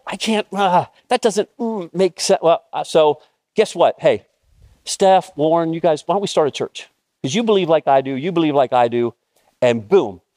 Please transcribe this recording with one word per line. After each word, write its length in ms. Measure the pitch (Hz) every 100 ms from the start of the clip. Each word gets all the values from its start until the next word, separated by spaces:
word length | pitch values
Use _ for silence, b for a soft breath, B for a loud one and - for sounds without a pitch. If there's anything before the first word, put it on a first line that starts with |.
| -
I 100 | 196
can't, 320 | - 214 -
uh, 340 | 196 196 180 135 b b
that 140 | 247
doesn't, 260 | 233 190 - -
mm, 360 | 233 220 170
make 260 | 170 190 -
sense." 200 | - 185
Well, 220 | 165 165 -
uh, 100 | 151
so 400 | - 165 151 143 b b _
guess 220 | - 208 175
what? 240 | 160 -
Hey, 260 | 160 107 - _ _ _ - _
Steph, 520 | - - 190 185 - -
Warren, 360 | 156 170 165
you 80 | 165
guys, 220 | 170 151 -
why 80 |
don't 80 | 190
we 60 | 202
start 200 | - 147
a 40 |
church? 360 | - 147 - - _ _ _
'Cause 120 | 139
you 100 | 175
believe 240 | 226 202 170
like 180 | 160 151
I 140 | 139
do, 140 | 135
you 180 | 131 160
believe 220 | 170 156
like 180 | 143 127
I 160 | 123 120
do, 260 | 120 117 - _ _ _ _
and 280 | 123 117 104
boom, 340 | 190 117 90 _